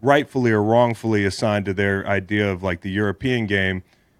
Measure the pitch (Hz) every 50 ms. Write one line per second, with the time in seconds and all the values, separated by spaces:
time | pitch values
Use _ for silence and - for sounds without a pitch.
0 | 113 131 143 147 135 - - 135 123 120 110 104 104 107 113 120 123 117 113 -
1 | - 110 110 104 101 98 - - 120 110 104 104 98 101 95 98 101 101 98 98
2 | - 95 101 98 92 87 104 104 104 101 95 87 95 95 90 87 - 98 92 104
3 | 107 101 92 - - 131 127 120 110 95 101 98 95 95 95 92 - _ _ _
4 | _ _ _